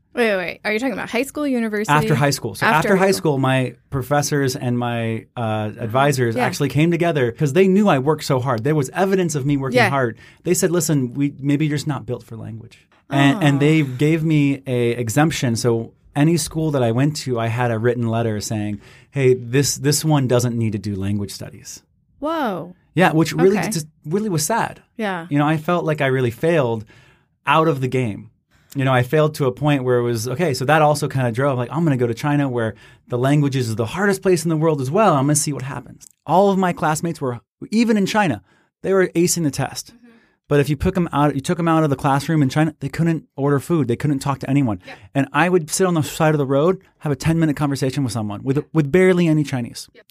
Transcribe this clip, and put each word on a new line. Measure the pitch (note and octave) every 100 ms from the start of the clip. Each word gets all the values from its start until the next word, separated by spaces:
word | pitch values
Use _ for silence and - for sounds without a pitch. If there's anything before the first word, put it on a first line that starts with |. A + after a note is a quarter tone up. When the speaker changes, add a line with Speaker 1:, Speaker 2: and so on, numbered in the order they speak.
| _
Speaker 1:
Wait, | - A3+
wait, | F#3+
wait. | F3 -
Are | G#3
you | G#3+
talking | C4
about | F#3+ D#3+
high | A3+
school, | C4+ - D4
university? | B3 A3+ G#3 G#3+
Speaker 2:
After | D3 D3+ B2
high | C#3+
school. | C#3+ A#2 G2+
So | G#3
Speaker 1:
After | D#3
Speaker 2:
after | G#3 G3
Speaker 1:
high | G3
Speaker 2:
high |
Speaker 1:
school. | F#3+ D#3+
Speaker 2:
school, | C#3
my | C3 C3 B2+ - _
professors | C#3 A#2+ D3 C#3+ C#3+ C3+ B2+
and | B2+ A#2+
my, | A#2+ A#2 A2+ A2+ - -
uh, | A2+ G#2+ G#2+ -
advisors | A2 B2+ C#3+ C3 A#2+
Speaker 1:
Yeah. | A#2
Speaker 2:
actually | B2 - C#3+
came | F#3+ F3
together | E3 E3+ D3+ A#2+
'cause | - D3+
they | D#3+ G3
knew | F#3+ G#3
I | C#3+
worked | C3+ D#3
so | - C3+
hard. | B2+ A#2
There | A#2+
was | D#3 C3
evidence | E3+ F#3+ G3 F3 D3+
of | C3+
me | C#3+
working | C3+ B3
Speaker 1:
Yeah. | G#3+
Speaker 2:
hard. | C#3 B2 - - -
They | -
said, | F3 F#3+
"Listen, | F3 D#3+ D3 B2
we, | B2 C#3+ C#3+
maybe | C#3 C#3+ D3+
you're | D3
just | D#3
not | C3
built | G#2+ B2
for | - A2+
language." | G#2+ A2 A#2 - _ _ _
And, | C#3 C#3 D#3+
and | D3+ C#3
Speaker 1:
Oh. |
Speaker 2:
they | D3 D#3+
gave | C#3 B2 D3+ E3
me | D#3+ D3+ C#3+ C3+ -
a | B2 A#2+
exemption. | A#2 A#2 C#3+ D#3+ - B2+ A2+
So | B2 A2+ A#2 - _ C#3+
any | D3+ E3+
school | - D#3+ D#3+
that | C#3+
I | A#2+ A#2
went | C#3+ D3+
to, | - A#2 A2+
I | A#2
had | B2
a | A2
written | A#2+ A#2+ A#2 A2+
letter | A#2 G#2+
saying, | - A2 G#2 G#2 - - _ C#3+
"Hey, | C3
this, | B2+ A#2 C3 C#3+ -
this | C3+ D3
one | D#3 D3 C3
doesn't | B2 A#2+ A#2
need | A2
to | G#2 G#2
do | G2 G2
language | G#2 G2+ -
studies." | - G#2 - - _ _ _ _
Speaker 1:
Whoa. | D4 E4 B3 F3+ F3 - _
Speaker 2:
Yeah, | D3 F#3
which | D3+ D#3
really | D#3 F#3 G3+
Speaker 1:
Okay. | E3
Speaker 2:
just | D#3 D#3 _
really | D3+ F#3+ G#3+
was | D#3+
sad. | D#3 A3+ E3 - _ -
Speaker 1:
Yeah. | G#3+ F3+ E3
Speaker 2:
You | C#3+
know, | D3
I | D#3+
felt | D#3 F3
like | D#3+ D3+
I | C3+
really | C3 B2
failed | A2+ D#3+ E3+ B2 A#2 G#2+ - _ _ _ _ -
out | D3+ D#3+
of | C#3
the | B2+
game. | B2+ A#2+ G2 G#2+ _ _ _ _
You | C#3+
know, | C3+
I | B2+
failed | B2+ D#3 D3+ D3+
to | C3+
a |
point | B2 D3 C#3+
where | B2+ B2
it |
was, | A#2+ A#2 A#2
okay, | C#3 F3
so | B2+ C3+
that | D#3
also | D3+ D3+ C#3+
kinda | B2+ B2
drove, | A2+ C#3+ B2+
like, | A#2+
I'm | C3+
gonna | E3+ C3
go | A#2+
to |
China | A2 D3 D3 C#3
where | A#2+ A2+ G#2 - - _
the | A#2+
language | C3+ D3 C#3 C3
is | A2+ A2
the | A2
hardest | E3 G3+ F#3+
place | F#3+ F3+
in | E3+
the | D#3
world | E3 D3+
as | C3
well. | F3+ G#3+
I'm | D3
gonna | C#3 D3+
see | -
what | C#3
happens. | B2+ - - - - _ -
All | E3 G3+
of | F#3+
my | F#3
classmates | - D#3+ D#3 E3+ D#3+
were, | C3+ A#2+ - _ C3+
even | A3 A#3 G#3+
in |
China, | F#3+ A3 F#3+ G#2 - _ _ _
they | -
were | F#3+ F3+
acing | E3+ F3 F3
the | D#3
test. | C3 C3+ - -
Speaker 1:
Mm-hmm. | - - _ _ _ _
Speaker 2:
But | D3
if | C#3+
you | D3+
took | F#3+ F#3
'em | E3+
out, | - D3
you | C#3
took | C3+ F3
'em | E3+
out | D#3+
of | D#3
the | C#3
classroom | D3 C#3 - D#3+
in | C3+
China, | D3+ D#3 -
they | C#3
couldn't | - E3 D#3+ - -
order | C#3 C#3+
food. | - E3+ A#2+
They | A#2
couldn't | D3 C3+
talk | C#3+ C3+
to | -
anyone. | C#3+ B2+ G2 -
Speaker 1:
Yep. | - -
Speaker 2:
And | C3+ C3+
I | D3 F3
would | F3+ D#3
sit | - F#3
on |
the | E3+
side | C3 - D#3+
of | D3+
the | C3
road, | C#3 E3 F#3+ - _
have | D#3
a | C3+
ten-minute | D#3+ E3 D#3+ C#3
conversation | D3 C#3 C3+ C3+
with | C3
someone | A2+ G#2+ G#2
with, | A#2+ C#3 -
with | D#3+ C#3+
barely | F3 F#3 F3 E3+
any | D#3
Chinese. | D3 B2+ A#2+ - -
Speaker 1:
Yep. | _ _